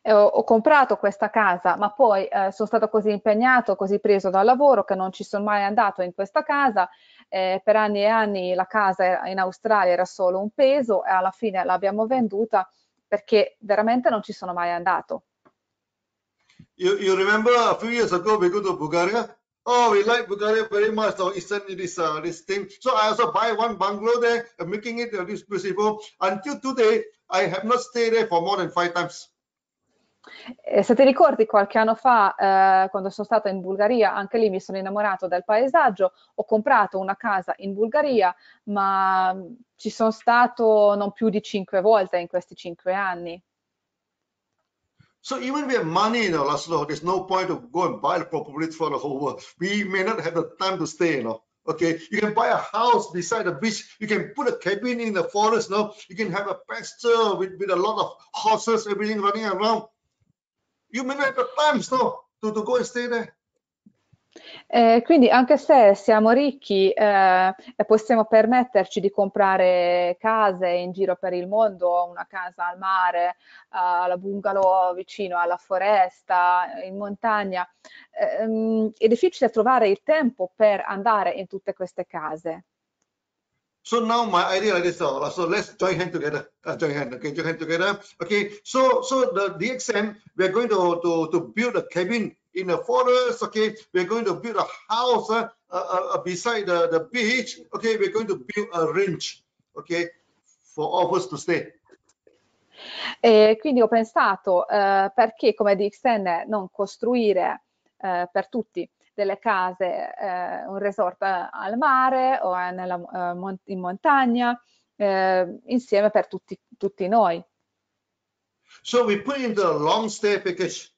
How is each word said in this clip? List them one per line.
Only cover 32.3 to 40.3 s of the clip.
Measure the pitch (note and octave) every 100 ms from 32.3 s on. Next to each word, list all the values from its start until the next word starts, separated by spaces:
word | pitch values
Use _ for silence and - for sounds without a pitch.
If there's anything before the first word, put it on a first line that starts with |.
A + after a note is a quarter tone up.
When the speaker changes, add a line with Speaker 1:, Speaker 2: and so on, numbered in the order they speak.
| -
Speaker 1:
eh, | G3 F#3+ F#3+ F#3+ F#3+
quando | G3+ F#3+
sono | F#3 G#3
stata | A3 G#3
in | F#3+
Bulgaria, | F3+ G3 G#3 B3 G3+
anche | G3+ G3 F3
lì | G#3+
mi | F#3
sono | - F#3+
innamorato | F#3+ G3+ G#3 F#3 F#3
del | F3+
paesaggio, | - G#3+ C4 E4+ C4+ G3 F#3 _ _ -
ho | -
comprato | A3 B3 B3 G3 F#3+
una | F#3+ G3
casa | A#3 G3 F3+ -
in | G3
Bulgaria, | G3 A3 D4 D4 A#3+ F#3 - - _
ma | - G3+ G3 F#3+ F#3+ F#3+ F#3 F#3+ E3+ - _ _
ci | G#3+
sono | - A3
stato | G#3+ -